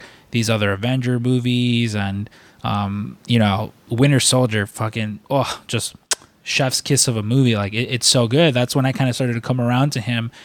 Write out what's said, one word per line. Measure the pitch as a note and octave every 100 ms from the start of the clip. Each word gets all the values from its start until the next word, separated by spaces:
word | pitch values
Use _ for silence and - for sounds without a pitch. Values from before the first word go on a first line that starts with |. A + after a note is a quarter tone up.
| - - _
these | A#2 A2
other | A2 G2+
Avenger | G2 A#2+ C3 B2 B2
movies | A#2+ B2+ B2 B2 B2 A#2+ A#2
and, | G#2+ G2 G2 G#2+ - - _
um, | A#2 G#2 G2+ G2+ G#2+ - -
you | A#2
know, | G#2+ G2 A2 - -
Winter | A#2 C#3 C3+
Soldier, | - B2+ B2+ G#2+ G2
fucking, | - A2 A2+ A2 G#2 -
oh, | C#3 A#2+ - -
just | A#2 - - - - - _
chef's | - - C3 -
kiss | - C3+ -
of | A2+
a |
movie. | G#2 C3 B2+ G#2+
Like, | G2
it, | G#2+ A#2+
it's | B2 -
so | C3 A#2
good. | C3+ E3
That's | B2 B2 C#3
when | C3
I |
kinda | - C3
started | A#2+ B2+
to | A#2
come | - B2+
around | A#2+ B2 C#3+
to | C#3
him. | A#2 A#2+ A#2 -